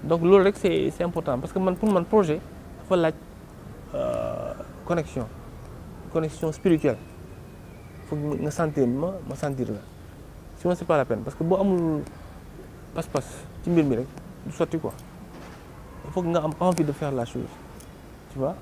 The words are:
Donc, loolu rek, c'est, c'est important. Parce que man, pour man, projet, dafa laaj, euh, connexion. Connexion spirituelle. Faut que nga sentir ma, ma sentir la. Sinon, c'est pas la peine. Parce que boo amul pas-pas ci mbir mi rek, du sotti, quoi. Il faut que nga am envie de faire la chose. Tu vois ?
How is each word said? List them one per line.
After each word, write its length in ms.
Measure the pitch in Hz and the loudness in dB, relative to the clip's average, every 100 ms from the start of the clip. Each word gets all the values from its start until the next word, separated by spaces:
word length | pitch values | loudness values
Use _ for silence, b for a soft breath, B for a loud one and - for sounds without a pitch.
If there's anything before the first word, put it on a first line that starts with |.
Donc, 160 | 147 165 | 2 4
loolu 240 | 170 196 | 10 10
rek, 120 | 190 - | 8 4
c'est, 340 | 190 160 135 | 2 4 2
c'est 100 | - | 0
important. 340 | 175 175 165 127 | -2 0 0 -2
Parce 160 | - | 0
que 40 | 190 | 2
man, 160 | 185 180 | 2 2
pour 140 | 214 | 4
man, 140 | 185 | 4
projet, 360 | 175 220 175 151 - - - - | 6 6 6 2 -4 -14 -14 -14
dafa 140 | - 185 | 2 4
laaj, 180 | 165 156 - - - - - - - | 4 2 -14 -16 -16 -16 -14 -14 -8
euh, 580 | 67 62 58 58 - - - - - | -4 0 0 -2 -4 -6 -8 -10 -12
connexion. 420 | - 170 151 135 110 - - - - - - - - | -2 -2 0 -4 -6 -10 -14 -14 -14 -14 -14 -12 -4
Connexion 400 | 165 160 - 160 | -2 -2 -2 -4
spirituelle. 460 | 151 190 160 147 110 - - - - - - - - - - - | 2 4 6 6 2 -6 -14 -14 -14 -14 -16 -16 -16 -16 -14 -6
Faut 80 | 151 | -2
que 260 | 147 143 | -2 0
nga 80 | 151 | -2
sentir 360 | - 160 147 123 | 0 0 4 4
ma, 260 | 131 170 190 139 | 4 -2 -4 -8
ma 60 | |
sentir 320 | 135 147 131 113 | -4 -2 -2 -2
la. 120 | 104 - - - - - - - - | -4 -8 -16 -16 -16 -16 -16 -16 -2
Sinon, 160 | 175 180 | 0 0
c'est 80 | |
pas 120 | 170 156 | 4 4
la 80 | |
peine. 160 | 127 110 | 4 0
Parce 140 | - | -2
que 80 | - | -2
boo 140 | 165 185 | 2 4
amul 460 | 196 180 165 151 151 - - - - - - - - | 6 4 4 0 -2 -12 -16 -16 -16 -16 -16 -16 -8
pas-pas 260 | - - 143 - - - - | -6 -2 -2 -4 -12 -14 -8
ci 60 | - | 4
mbir 140 | 170 | 6
mi 120 | 147 117 | 6 2
rek, 100 | 131 - - - - | 0 -8 -14 -12 -10
du 60 | |
sotti, 260 | - 165 165 | -2 -2 0
quoi. 140 | - - - - - - - - - - - - | -4 -8 -14 -16 -16 -14 -16 -16 -16 -16 -16 -14
Il 80 | - | -6
faut 100 | 185 | -2
que 60 | 170 | 2
nga 100 | 170 | 2
am 120 | 156 156 | 2 2
envie 240 | 180 170 | 2 4
de 80 | 151 | 2
faire 180 | 139 147 | 2 0
la 140 | 131 | 0
chose. 260 | 117 123 - - - - - - - - - | -2 -4 -6 -10 -16 -16 -18 -18 -18 -18 -12
Tu 60 | 135 | -2
vois ? 160 | 131 196 | -2 -2